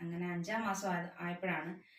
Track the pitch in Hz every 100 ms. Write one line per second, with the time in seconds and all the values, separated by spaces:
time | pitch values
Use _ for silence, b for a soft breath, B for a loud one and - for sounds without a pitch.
0 | 170 170 180 175 170 220 220 190 196 180
1 | 175 - 175 175 185 165 165 185 B